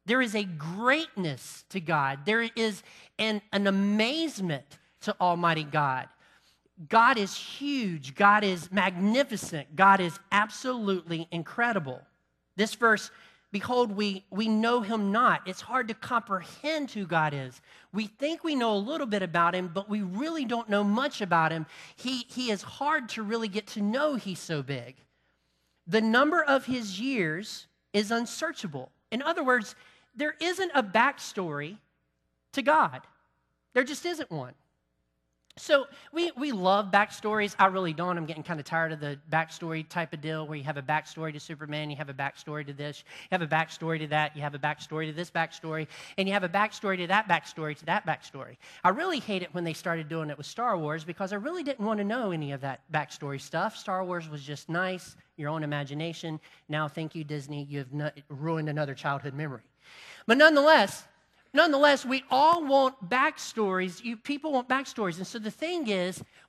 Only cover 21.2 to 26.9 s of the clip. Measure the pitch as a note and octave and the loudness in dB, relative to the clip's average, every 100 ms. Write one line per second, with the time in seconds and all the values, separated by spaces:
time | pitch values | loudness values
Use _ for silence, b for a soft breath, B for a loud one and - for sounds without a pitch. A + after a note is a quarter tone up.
21.2 | G3+ E3+ D#3+ E3 D#3 B B B B3 B3+ | 2 4 4 0 -6 B B B -6 -6
22.2 | A#3 - B3 G3+ - - C#4+ D#4 A#3 - | -6 -6 -2 -2 -4 -4 0 0 -2 -6
23.2 | G#3 A3+ A3 G3 G#3 - G3+ A#3+ D4+ C4 | -4 -2 -2 -4 -6 -2 0 2 0 0
24.2 | G3 F3 - D#3 C3 C#3 A#2+ C3 _ _ | -4 -8 -4 -4 -4 -6 -10 -18 _ _
25.2 | _ _ _ _ _ _ - G#3 A3 A#3 | _ _ _ _ _ _ -2 2 4 6
26.2 | D4 F4 D4+ C4+ C4 B3+ G#3+ | 6 4 4 2 2 -4 -4